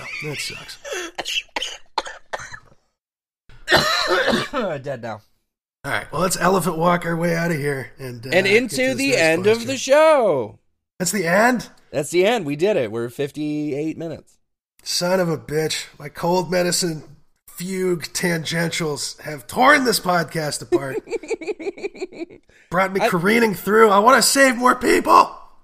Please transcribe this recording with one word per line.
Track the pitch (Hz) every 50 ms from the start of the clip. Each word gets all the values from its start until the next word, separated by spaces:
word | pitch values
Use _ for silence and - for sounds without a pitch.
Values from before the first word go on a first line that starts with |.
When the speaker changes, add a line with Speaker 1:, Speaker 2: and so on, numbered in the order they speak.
| - - - - -
Speaker 1:
that | 151 139
sucks. | - - - - - 151 - - - - 571 571 359 349 339 - - - - - - - - - - - - - - - - - - - - - - - - - - - - - - - - - _ _ _ _ _ _ _ _ _ _ _ _ _ _ - - - - -
Speaker 2:
<coughs> | 311 - - 622 659 719 679 571 359 539 - - 233 - - - - 277 226 185 156 135 123
Dead | 143 135 123 113
now. | 117 107 104 - _ _ _ _ _ _ _ _ _ _ _ -
Speaker 1:
All | 139 120
right, | 104 107 - -
well, | 156
let's | 175 190 -
Elephant | - 170 180 196 185 165 185 165
Walk | 160 165 180 175 175 170
our | 170 170
way | 165 170 170 165
out | 165 170 170
of | 170
here. | 139 139 143 143 135 120 - - -
And, | 135 127 123 120 117
uh, | 131 143
Speaker 2:
And | 185 190
Speaker 1:
get | 196 202
Speaker 2:
into | 233 254 214 -
Speaker 1:
this | 262 254 262 262
Speaker 2:
the | - 269 277
Speaker 1:
next | 254 190
Speaker 2:
end | 165 160 160 170 190
of | 208 226
Speaker 1:
question. | 233 233 247
Speaker 2:
the | 269 247
show. | - 262 269 302 311 320 311 277 233 196 151 131 113 107 107 - _ _ _ _ _ _ _ -
Speaker 1:
That's | 185 175 -
the | 208 165
end? | 165 175 202 226 247 254 214 - - - _ _ _ -
Speaker 2:
That's | 139 151 -
the | 170 180 185
end. | 208 247 233 170
We | 143 147
did | 147 170 208 214 165
it. | 123 101
We're | 107 117 117 120
fifty-eight | - - 139 147 - 147 151 151 151 151 151 151 131 143 156 160 147 120
minutes. | 160 165 143 101 - _ _ _ _ _ _ _ _ _ _ _ -
Speaker 1:
Son | - - - 175 180 185 190
of | 180 170
a | 160
bitch! | 127 113 139 147 156 156 151 - - - - - -
My | 147 147
cold | - - - 170 180 185 175 -
medicine | 180 180 175 175 165 - 190 170 160 156 - - - - _ _ _ _ _
fugue | - - - 175 185 190 185 185 185 180 160 - - -
tangentials | - - 175 170 165 147 123 160 165 170 165 - - 170 151 143 135 - - - -
have | - 151 156 139 -
torn | - - 214 254 277 302 285 262
this | 240 196 -
podcast | - 185 180 170 165 - - 165 156 147 - - -
apart. | - 359 - 139 135 - 427 -
Speaker 2:
<laughs> | - - - - - 453 - - 370 - - 311 381 - - - - - - - 359 - - 339 - - - _ _ _ _ _ -
Speaker 1:
Brought | - 180 190 190 190
me | 196 202
Speaker 2:
I | 233
Speaker 1:
careening | 180 175 156 202 220 233 233 220 185
through. | - - 190 208 220 226 214
I | 190 202
wanna | 208 240 269 240 202
save | - - 277 269 262 247
more | 233 247 247 254
people. | 247 - - - 349 - - - - - - - - - - - -